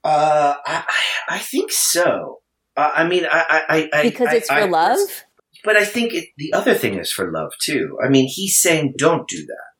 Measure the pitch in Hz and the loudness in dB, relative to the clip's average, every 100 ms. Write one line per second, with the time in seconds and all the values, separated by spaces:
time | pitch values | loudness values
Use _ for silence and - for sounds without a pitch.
0 | 160 151 156 151 143 143 - 165 - - | 2 2 4 4 2 0 -4 -6 -4 -2
1 | - - - 202 - 269 427 - - 170 | -2 -4 -6 -8 -4 -4 -2 -2 0 2
2 | 175 - - - _ _ _ - 151 147 | 2 0 -6 -14 _ _ _ 0 0 2
3 | 165 180 165 165 160 156 151 156 156 151 | 2 2 2 0 2 0 2 0 2 0
4 | 220 - - 226 - 143 196 165 175 277 | 0 0 0 0 2 0 2 2 2 2
5 | 392 - - _ _ - 214 214 202 240 | -2 -6 -18 _ _ -8 2 2 2 -2
6 | 233 170 - - 156 190 226 - 113 98 | -2 -4 -8 -12 -4 0 2 2 0 -4
7 | 82 - 90 80 76 - - 147 - - | -6 -6 -6 -6 -8 -6 -4 -4 -4 -4
8 | 127 135 131 - 196 - 180 160 143 - | 2 4 2 -2 -2 2 2 2 0 0
9 | 147 160 - 85 76 - - | 2 2 -4 -12 -12 -16 -16